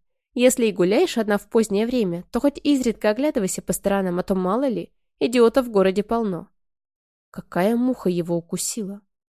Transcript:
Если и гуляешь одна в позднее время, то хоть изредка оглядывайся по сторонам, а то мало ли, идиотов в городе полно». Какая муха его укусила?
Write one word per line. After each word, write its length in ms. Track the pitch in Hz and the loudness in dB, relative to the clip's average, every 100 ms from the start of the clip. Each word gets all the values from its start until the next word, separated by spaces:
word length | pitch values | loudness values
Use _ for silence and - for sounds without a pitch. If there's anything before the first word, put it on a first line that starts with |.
| _ _ _ | _ _ _
Если 320 | - 247 254 226 | 2 2 4 0
и 60 | |
гуляешь 460 | 185 180 220 370 240 | 2 2 2 2 0
одна 180 | 208 202 | 0 -2
в 120 | - | 0
позднее 360 | 214 214 196 | 0 0 0
время, 400 | 226 247 190 170 - | 0 0 -2 -4 -6
то 80 | 240 | -2
хоть 220 | 285 285 | 0 0
изредка 480 | 294 277 247 208 214 | 0 2 0 0 0
оглядывайся 500 | 214 294 285 185 - | 0 0 0 -2 -4
по 120 | - | -6
сторонам, 480 | 185 196 196 185 175 | -4 0 0 0 -2
а 20 | |
то 140 | - 190 | -2 -2
мало 320 | 185 220 277 | 0 0 -2
ли, 240 | 190 - _ _ _ | -4 -8 _ _ _
идиотов 480 | 269 240 226 269 247 | 0 4 4 4 0
в 40 | |
городе 320 | 202 190 190 | 2 2 2
полно». 440 | 196 233 214 170 190 _ _ _ _ _ _ _ _ | -2 -2 -2 -6 -10 _ _ _ _ _ _ _ _
Какая 440 | - - 175 196 | -18 -6 -2 0
муха 340 | 233 254 247 180 | 2 0 -2 -2
его 280 | 175 170 170 | -2 -2 -4
укусила? 640 | 170 180 - - 190 202 - _ _ | -4 -6 -6 -8 -10 -12 -18 _ _